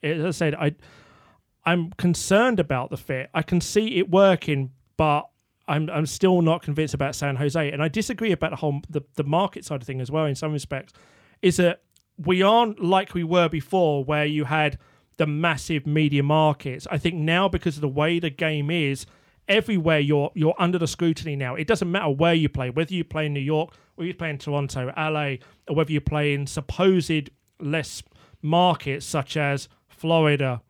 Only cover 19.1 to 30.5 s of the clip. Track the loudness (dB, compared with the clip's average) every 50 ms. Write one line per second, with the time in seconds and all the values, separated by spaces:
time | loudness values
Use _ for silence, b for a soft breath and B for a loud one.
19.1 | b b b b b b b 0 2 2 2 2 0 0 2 4 2 4 4 2
20.1 | 2 2 2 0 -2 0 0 0 2 2 0 0 2 0 -2 -2 -2 0 0 0
21.1 | 0 -2 -4 -8 -6 -6 -6 -6 -4 -6 0 0 0 0 0 -2 -2 -2 0 -2
22.1 | 0 2 4 4 4 4 2 0 0 -2 -6 -4 -2 -2 -4 -2 -2 -6 -6 _
23.1 | -4 -4 -4 -2 -4 -4 -2 -2 0 -2 -2 -4 b b b b b -10 -10 -10
24.1 | -8 -8 -8 -8 -8 -8 -6 -4 -2 -2 -2 -2 -4 -6 -6 -6 -4 -4 -4 -2
25.1 | -2 -2 -2 -4 -6 -8 b b b b b -4 -2 -2 0 0 0 -2 -2 -2
26.1 | -2 0 0 0 0 -2 -4 -6 -8 -8 -8 _ -4 0 2 4 4 4 2 0
27.1 | -2 -2 -2 -6 _ _ _ _ _ _ -6 -4 -4 -4 -4 -6 -10 -16 -16 _
28.1 | b b b b b b -4 0 2 4 4 4 2 0 -2 -6 -8 -6 -8 -6
29.1 | -4 -4 -4 -4 -4 -2 -2 0 -2 -4 -6 -10 _ _ _ _ _ _ -2 2
30.1 | 4 4 6 4 4 2 0 -2